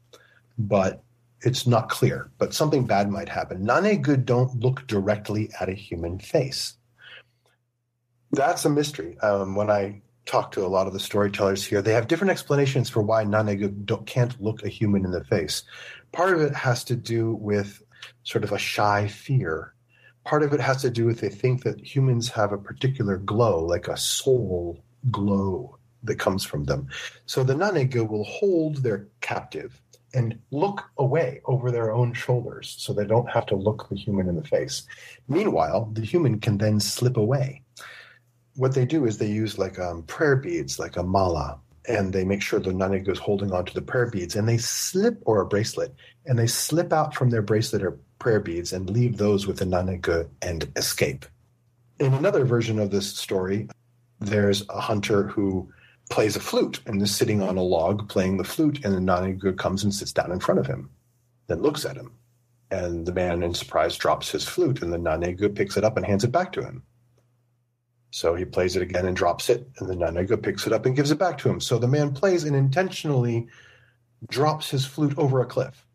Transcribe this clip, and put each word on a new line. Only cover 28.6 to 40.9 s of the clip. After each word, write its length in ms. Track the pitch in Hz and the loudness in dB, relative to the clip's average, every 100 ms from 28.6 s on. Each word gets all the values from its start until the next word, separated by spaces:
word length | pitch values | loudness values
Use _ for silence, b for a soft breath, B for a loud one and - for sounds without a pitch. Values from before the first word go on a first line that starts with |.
| 156 143 | 2 -2
their 300 | 123 101 101 _ | -2 -2 -6 _
captive 600 | - 101 - - - - _ _ _ | -6 -6 -6 -10 -12 -16 _ _ _
and 240 | 127 113 113 _ | -2 -2 -4 _
look 320 | 139 196 202 - - | -2 0 -2 -8 -2
away 440 | 131 151 165 - - | 2 2 0 -4 -2
over 260 | 123 123 | 0 0
their 200 | 120 110 | 0 0
own 220 | 113 120 | 2 2
shoulders 640 | 120 - 123 - - - - | 0 0 0 -2 -10 -14 -10
so 160 | - | -4
they 120 | 101 101 | -2 2
don't 240 | 110 127 | 2 2
have 160 | 117 - | 0 0
to 80 | 98 | 0
look 340 | 98 107 - | 0 -2 -4
the 60 | 101 | -6
human 340 | - 98 90 | -2 0 0
in 60 | 85 | -2
the 80 | |
face. 400 | 78 - - - B B B B - | -2 -2 -2 -6 B B B B -2
Meanwhile, 640 | 151 208 90 78 92 110 | 0 2 2 2 0 -2
the 120 | 110 107 | -4 0
human 340 | 175 143 107 | 2 2 2
can 180 | 117 101 | 0 2
then 220 | 107 107 | 2 2
slip 380 | 101 - 123 123 | 0 0 0 2
away. 460 | 107 139 135 - _ B B B B B _ _ _ - | 2 2 -2 -6 _ B B B B B _ _ _ -2
What 180 | 131 | 0
they 120 | 131 127 | 2 2
do 200 | 160 120 | 2 2
is 120 | 101 | 0
they 100 | 107 | 0
use, 320 | 107 110 101 | 0 -2 -2
like, 180 | 95 95 | -4 -4
um, 240 | 90 85 | -6 -6
prayer 320 | 80 - 156 135 | -10 0 2 4
beads, 440 | 139 82 69 - | 2 -4 -4 -6
like 180 | 165 | -6